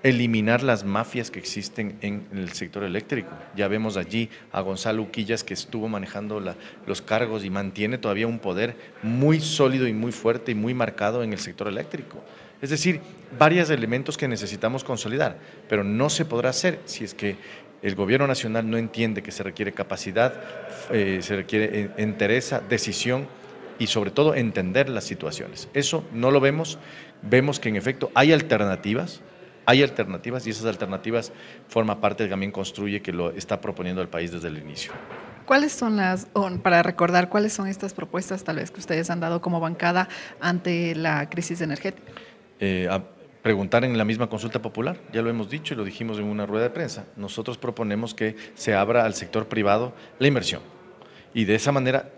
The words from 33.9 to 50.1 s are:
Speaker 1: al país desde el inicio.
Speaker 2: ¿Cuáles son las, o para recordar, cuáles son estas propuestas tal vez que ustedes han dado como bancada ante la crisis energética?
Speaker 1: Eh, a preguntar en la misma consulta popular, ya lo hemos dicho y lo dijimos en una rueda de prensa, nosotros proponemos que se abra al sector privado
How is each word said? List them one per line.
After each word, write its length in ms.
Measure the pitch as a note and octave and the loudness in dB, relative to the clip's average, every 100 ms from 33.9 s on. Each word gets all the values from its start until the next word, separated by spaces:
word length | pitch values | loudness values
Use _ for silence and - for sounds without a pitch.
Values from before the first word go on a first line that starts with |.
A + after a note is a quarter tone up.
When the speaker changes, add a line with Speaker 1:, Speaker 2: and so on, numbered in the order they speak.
| F#2 | -2
Speaker 1:
al 80 | F2 | -4
país 220 | E2 E2+ | -4 -4
desde 160 | E2+ E2 | -6 -8
el 100 | D#2 | -8
inicio. 360 | D2+ C#2+ - - - - - - - | -12 -12 -10 -12 -14 -16 -16 -18 2
Speaker 2:
¿Cuáles 280 | C4+ D4 | 4 4
son 220 | - A#3 G#3+ | 0 0 2
las, 320 | F#3 F#3 - | 2 0 -2
o 160 | G#3 F#3+ F3+ | -2 0 0
para 240 | F#3 E3+ | 6 6
recordar, 480 | F3 F3 E3+ F3 F3+ | 6 2 4 6 4
cuáles 240 | G#3 G#3+ | 2 2
son 140 | G#3+ F#3+ | 0 -4
estas 260 | G3 G3 | -4 -8
propuestas 500 | - - F3+ F#3 F#3+ | -8 -6 -6 -4 -6
tal 120 | - D#3+ | -4 -4
vez 160 | D#3+ | -6
que 80 | - | -10
ustedes 320 | - E3 E3+ | -2 0 0
han 80 | F3 | -2
dado 220 | E3 E3+ | 0 0
como 180 | F3+ E3+ | 0 0
bancada 500 | E3 E3 F3 F3+ F#3 - - - | 0 2 2 4 0 -6 -14 -4
ante 560 | F3 F3 F3+ E3+ E3+ D#3 | 0 0 0 0 0 0
la 340 | D#3+ D3+ D3 | 2 0 0
crisis 320 | E3+ F3 E3+ | -4 -4 -4
energética? 500 | D#3+ C#3+ F#3+ - - - - - - - | -4 -2 -6 -8 -18 -18 -20 -20 -20 -4
Speaker 1:
Eh, 280 | G2 F#2 F2+ | 0 2 2
a 140 | F#2+ F#2+ - - - | 0 -4 -18 -20 -4
preguntar 420 | A#2 G2+ G2 A#2+ B2+ | 2 2 4 4 4
en 140 | A#2 | 2
la 40 | |
misma 260 | G#2+ A2+ A2+ | 2 0 -2
consulta 340 | A2 A2+ A2+ | -2 -4 -4
popular, 340 | A2+ A#2 C3 F3 - | -4 -4 -4 -4 -6
ya 80 | A2+ | -2
lo 80 | A#2 | 0
hemos 180 | A#2 G2+ | -2 -4
dicho 280 | C#3+ D3+ B2+ | -6 -6 -4
y 20 | |
lo 60 | |
dijimos 340 | G2 - A2+ G#2+ | -4 -4 -6 -4
en 60 | |
una 240 | G#2 G#2+ G2+ | -4 -4 -2
rueda 160 | G#2 | 0
de 60 | A#2+ | 0
prensa, 340 | E3 C#3+ - F#2+ - | 0 -6 -8 -14 -12
nosotros 440 | G2+ - A2+ A#2+ | -8 -6 -8 -6
proponemos 560 | B2 A2+ A2 G#2 A#2 - | -6 -4 -2 -2 -4 -2
que 200 | A2 G#2+ - - | -4 -4 -16 -6
se 180 | - | 2
abra 320 | G2 G2+ A#2+ A2 | 4 6 4 4
al 80 | |
sector 340 | F#2+ F#2 A2+ G#2 | 0 -2 -2 0
privado 460 | A2 G2+ G#2 B2 - - | 2 4 4 2 -8 -20